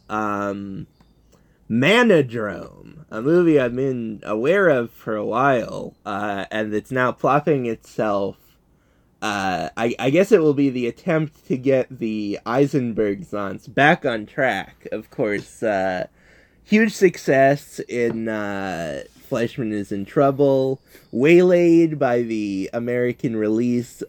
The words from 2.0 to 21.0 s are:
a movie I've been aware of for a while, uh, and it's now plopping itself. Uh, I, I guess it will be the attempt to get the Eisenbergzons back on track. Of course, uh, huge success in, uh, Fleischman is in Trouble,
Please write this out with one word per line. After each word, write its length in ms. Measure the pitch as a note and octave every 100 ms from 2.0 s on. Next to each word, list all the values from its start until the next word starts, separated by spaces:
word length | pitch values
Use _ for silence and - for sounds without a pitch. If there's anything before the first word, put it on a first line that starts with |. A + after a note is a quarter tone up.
| A#3+ F3 C3 A2+ G#2+ F2 A#1+ G1+ G1+ - -
a 120 | A2
movie 380 | B2+ E3+ E3+ D3
I've 160 | B2 B2
been 440 | C3+ B2+ A2+ G#2+
aware 440 | - G#2+ B2+ G3 F#3
of 220 | C3+ A#2
for 240 | - -
a 100 | G#2+
while, 680 | G#2+ A2 C#3 B2+ - G2+ G2 -
uh, 420 | - G2+ G#2 G2 F#2
and 240 | A2 G#2+
it's 160 | G#2+ -
now 220 | C3 B2+
plopping 540 | A2+ C#3+ C#3 D3+ C#3+ A#2+
itself. 680 | A2+ - - A2 G2+ G2 - _ _ _ _ _ _ _ _
Uh, 480 | G#2+ G2+ F#2+ F2+ E2 -
I, 180 | A#2+ A#2+
I 120 | B2
guess 220 | D3+ G3
it 80 | G#3
will 140 | D#3
be 160 | C#3 C#3
the 160 | B2+ A#2+
attempt 600 | - - D#3+ D3+ - -
to 80 | C3
get 300 | C3 C3 B2 B2+
the 400 | A#2 G#2+ G#2 G2+ -
Eisenbergzons 1300 | B2 C#3+ D3 A#2+ A2 G#2+ G2+ F2+ G#2 G2+ G2 -
back 340 | G#2+ C#3+ F3 C#3
on 200 | A2+ G#2+
track. 600 | - C3+ G2 - _ -
Of 180 | G#2+ G#2+
course, 520 | - A#2 G2+ - -
uh, 440 | A#2 G2 F#2+ F#2 - _ _ _ _ _
huge 280 | - G#3+ A3
success 840 | - F#3+ - - C3+ C3+ C#3+ - - -
in, 400 | A#2+ A#2 A2+ A2+
uh, 760 | A2 G#2 G2 G2 E2+ E2 C#2 - _ -
Fleischman 440 | B2+ A#2 - A2+
is 180 | G#2+ G2+
in 140 | G2+
Trouble, 760 | G2 - C#3 C#3 C#3+ C3+ C3 C3 _ -